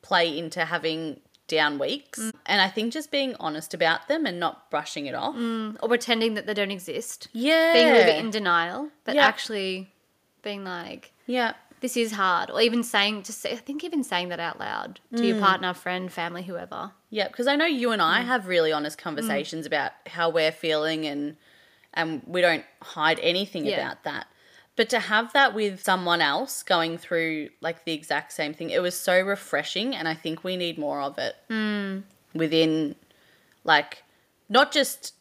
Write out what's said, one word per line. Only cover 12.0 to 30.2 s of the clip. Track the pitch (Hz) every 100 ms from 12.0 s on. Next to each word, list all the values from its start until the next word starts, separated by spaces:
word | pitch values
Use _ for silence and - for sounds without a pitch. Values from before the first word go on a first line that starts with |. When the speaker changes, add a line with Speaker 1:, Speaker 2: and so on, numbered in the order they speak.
| 226
Speaker 2:
hard." | 208 190 175 -
Or | -
even | 233 240
saying, | 233 214 202 214
just | 196 214
say, | -
I | 233
think | - 285
even | 349 320
saying | 254 175 180
that | 170
out | 170 -
loud | 101 107 - - _ 233
to | 233
your | 220
Speaker 1:
Mm. |
Speaker 2:
partner, | 196 190 185
friend, | 180 185 180 185
family, | 175 170 175
whoever. | 185 175 180 - 208 _ _
Speaker 1:
Yeah, | 214 190
'cause | - 247
I | 285
know | 330
you | 277 240
and | 214
I | 165 202
Speaker 2:
Mm. | 240
Speaker 1:
have | 254 185
really | 180 156
honest | 156 147 -
Speaker 2:
Mm. |
Speaker 1:
conversations | 175 147 220 143 151 160 147
about | 147 123 - -
how | 175 165
we're | 165 156
feeling, | 160 160 156 156 160 156
and, | 143 147 156 _ _ _ _ _
and | - 160 156 -
we | 175
don't | 175 156 - _
hide | - - 156 160
anything | 170 175 196 175 208
Speaker 2:
Yeah. | 180
Speaker 1:
about | - -
that. | - 143 - _ _ - _ -
But | 220
to | 233
have | 190 214 233
that | 285 269
with | 208 208 190
someone | - 185 175 170
else | 147 151 262 -
going | - 175 165 165
through, | - 170 160 156 147 _
like, | 165 165
the | -
exact | 156 160 147 151
same | - 147
thing, | 156 165
it | -
was | 180 175
so | - 185
refreshing, | 190 196 - 143 - 180 233
and | 233 160
I |
think | 160